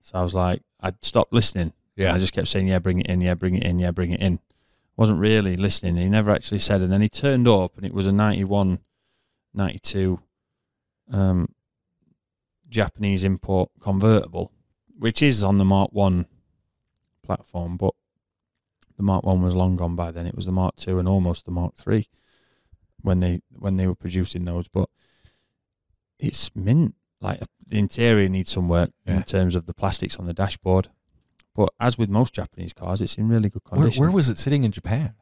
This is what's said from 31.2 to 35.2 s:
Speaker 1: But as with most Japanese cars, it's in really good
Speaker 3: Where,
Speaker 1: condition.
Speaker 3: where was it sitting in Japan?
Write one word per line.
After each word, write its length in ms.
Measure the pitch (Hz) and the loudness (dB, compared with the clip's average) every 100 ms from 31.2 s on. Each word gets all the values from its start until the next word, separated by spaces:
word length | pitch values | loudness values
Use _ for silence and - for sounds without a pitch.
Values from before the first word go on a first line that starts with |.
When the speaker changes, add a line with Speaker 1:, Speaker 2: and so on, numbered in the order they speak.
| _ _ _ - | _ _ _ -2
Speaker 1:
But 140 | 101 - | -2 0
as 180 | 120 120 | -2 0
with 120 | 107 | 0
most 240 | 101 123 | 2 0
Japanese 400 | - 92 - 87 | -2 -12 -10 -14
cars, 280 | - 87 95 | -10 -6 -4
it's 140 | 87 - | -4 -2
in 120 | 110 | 0
really 220 | 117 104 | 2 0
good 120 | - _ | -4 _
Speaker 3:
Where, 120 | - | 2
Speaker 1:
condition. 200 | 151 117 | 2 4
Speaker 3:
where 100 | 151 | 2
was 160 | 190 135 | 4 2
it 100 | 107 | 0
sitting 240 | - 143 | 0 2
in 80 | 120 | 0
Japan? 420 | - - 113 156 - | -2 -4 -2 -2 -8